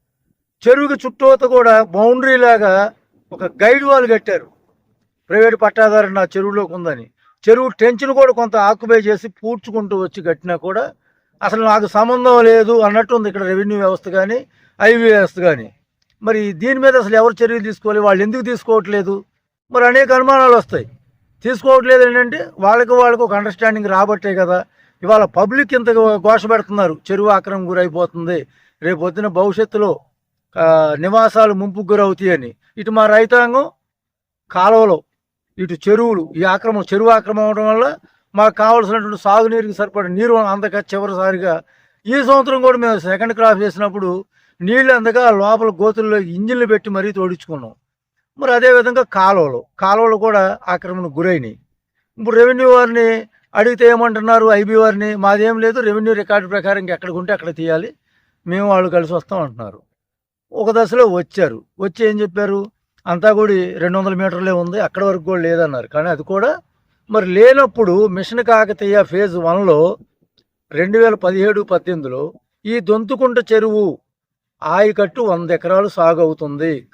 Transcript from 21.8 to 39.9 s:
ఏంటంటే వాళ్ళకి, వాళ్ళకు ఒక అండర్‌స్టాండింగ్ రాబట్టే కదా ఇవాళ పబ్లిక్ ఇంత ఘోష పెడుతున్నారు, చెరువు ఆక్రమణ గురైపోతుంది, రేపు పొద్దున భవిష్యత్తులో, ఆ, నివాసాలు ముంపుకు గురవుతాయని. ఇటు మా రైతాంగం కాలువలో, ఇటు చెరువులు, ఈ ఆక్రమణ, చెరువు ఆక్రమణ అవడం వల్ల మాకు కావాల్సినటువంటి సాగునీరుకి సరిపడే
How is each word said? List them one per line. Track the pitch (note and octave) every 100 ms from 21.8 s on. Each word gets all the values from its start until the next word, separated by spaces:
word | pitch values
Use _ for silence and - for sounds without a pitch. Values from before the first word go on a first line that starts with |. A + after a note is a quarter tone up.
| B3 B3+ B3
ఏంటంటే | B3 A#3+ D#4 F4+ -
వాళ్ళకి, | G3 A#3 A#3 B3
వాళ్ళకు | B3 A#3
ఒక | A3+
అండర్‌స్టాండింగ్ | G3+ G#3 - A3 G#3+ G3+ F#3+
రాబట్టే | G3+ G3+ G3+ F#3+
కదా | F3 F3+ - _ _ _
ఇవాళ | F#3 G#3+ G3
పబ్లిక్ | F3 G3+ C4 B3 B3+
ఇంత | A#3 A3+ A3 G#3 G#3
ఘోష | A3 G#3+
పెడుతున్నారు, | A3 G3 G3+ F3 D3+ -
చెరువు | G3 G#3 F#3+
ఆక్రమణ | F#3+ G3 F3+
గురైపోతుంది, | F3+ F3+ E3 E3+ E3+ E3 E3+ C3 _ _ _
రేపు | D#3+ E3
పొద్దున | F3 E3+ G#3 F3+
భవిష్యత్తులో, | G3+ F#3+ G#3+ G#3 G3+ - _ _ _ _ _ -
ఆ, | D#3+ D#3+ D#3 D3
నివాసాలు | F3+ A3 A3 A3 A3
ముంపుకు | G3 G3+ F#3+ F#3
గురవుతాయని. | G#3 G3 F3+ F#3 D#3+ A#2+ - _ -
ఇటు | G#3+
మా | A3 G#3+
రైతాంగం | G#3+ A3+ A#3+ A#3+ C4 D#4 _ _ _ _ _ _ _ -
కాలువలో, | F3+ G3 A3+ G#3+ D#3 _ _ _ _ _ -
ఇటు | F3+ E3+ G3+
చెరువులు, | G#3+ A#3 F#3+ D#3+ D#3+
ఈ |
ఆక్రమణ, | F#3 G3 A3+ G#3 F3
చెరువు | G3+ A3+
ఆక్రమణ | A3 G#3 G#3+ G#3+
అవడం | G#3 G#3+
వల్ల | A3 C4+ D#4 _ _ _ G3
మాకు | G#3+ -
కావాల్సినటువంటి | A3 A#3 G3+ A3 G#3 G#3
సాగునీరుకి | G3+ G#3+ A3+ A3+ G#3+
సరిపడే | G3 G#3